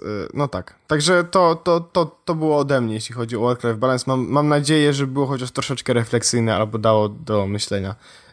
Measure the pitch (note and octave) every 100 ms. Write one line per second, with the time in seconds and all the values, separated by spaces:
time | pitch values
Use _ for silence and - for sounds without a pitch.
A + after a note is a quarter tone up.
0 | - G#2 - - C#3+ F#2 - - - D3+
1 | D3 F3+ E3+ F#3+ F3 E3 - E3+ E3 F3+
2 | D#3 - - D#3+ D#3 D3 C#3 C3+ A#2 A2
3 | - A#2+ A#2 A#2 A#2+ A#2+ A#2+ A2 C3 B2+
4 | C3+ C3 A#2 C#3 D3 D3 C#3+ D#3 D3 C#3
5 | C#3 C3 C3+ C3+ B2 - - B2+ - A#2+
6 | A2 A#2+ - A#2+ A2+ G2+ G#2+ A2 A2+ A2
7 | G#2+ G#2 - G#2+ G2 G2+ - G2+ F#2+ -
8 | - - -